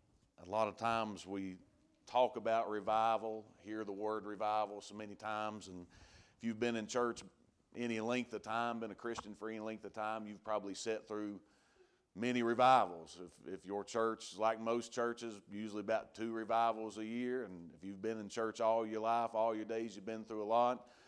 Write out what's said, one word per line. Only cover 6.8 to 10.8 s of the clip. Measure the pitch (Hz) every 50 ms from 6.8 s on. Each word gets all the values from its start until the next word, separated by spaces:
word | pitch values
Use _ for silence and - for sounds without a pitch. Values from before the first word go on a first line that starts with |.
| 107
church | 101 - 127 120 117 120 - - - _ _ _ _ _ _ _ _ -
any | 113 120 117 113 110
length | 107 117 123 127 120 - 110
of | 104 -
time, | 110 110 117 120 120 117 113
been | 113 107
a | 98
Christian | - - 117 117 - - 104 101
for | - 104 110
any | 110 107
length | 107 110 110 104 107
of | 98 -
time, | 110 107 107 113 113 107
you've | 104 104 95 -
probably | 110 107 104 98 98 95
sat | -